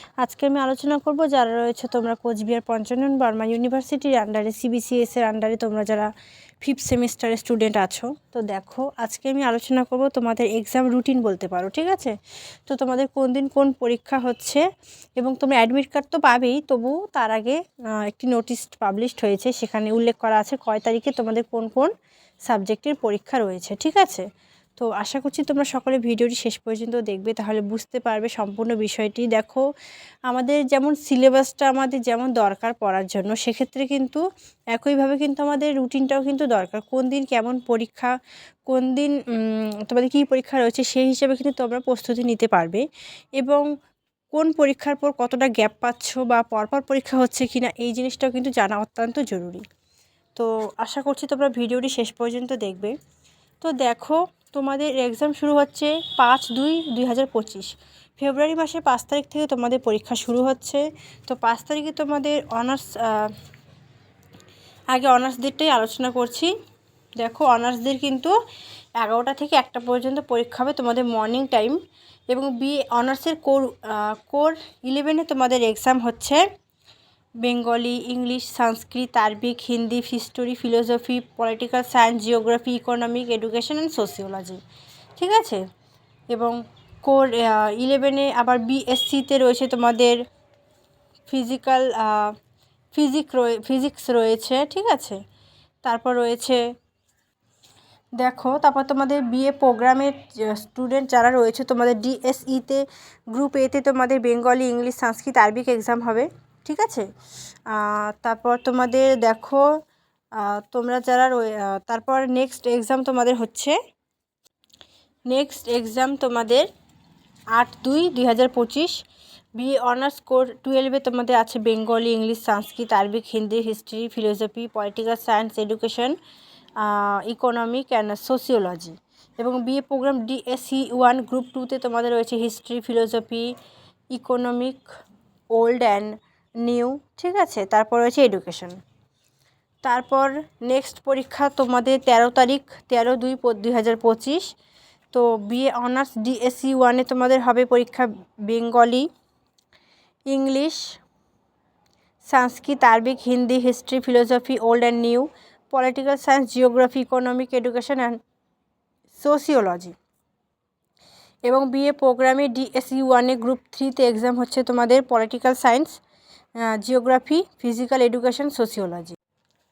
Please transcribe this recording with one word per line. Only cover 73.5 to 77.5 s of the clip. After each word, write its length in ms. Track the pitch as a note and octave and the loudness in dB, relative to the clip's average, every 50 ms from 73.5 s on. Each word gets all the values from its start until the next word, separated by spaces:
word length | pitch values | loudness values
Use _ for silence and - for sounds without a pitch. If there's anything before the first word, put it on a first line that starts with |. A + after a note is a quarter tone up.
| C4+ C4+ C4+ B3 - _ | 2 2 2 -2 -6 _
আহ, 340 | - G#3+ G#3+ G#3 G#3 G#3+ G#3+ - _ | -10 -8 -6 -4 -4 -4 -6 -8 _
কোর 280 | - - C#4+ D4 D#4 D#4+ D#4+ - - _ _ - | -6 -2 0 0 0 0 -2 -12 -20 _ _ -8
ইলেভেনে 400 | B3+ C4 C#4+ C#4+ D4+ D#4 D#4+ D#4+ | -4 -4 -2 -2 0 0 -2 -2
তোমাদের 400 | - D4 C4 B3+ B3 B3+ B3 A#3 | -2 0 0 2 2 2 2 2
এক্সাম 360 | A3 G#3+ - - C4 C4 B3+ | 0 0 0 2 2 2 2
হচ্ছে 480 | A#3 A#3+ A3+ - - - C#4 D4+ F#4 G4+ - - _ _ _ _ _ _ - _ _ _ _ _ _ _ - | 0 -2 -4 -4 -2 2 4 4 4 4 0 -10 _ _ _ _ _ _ -20 _ _ _ _ _ _ _ -10
বেঙ্গলি, 640 | A#3 A#3 B3 | -4 -2 -2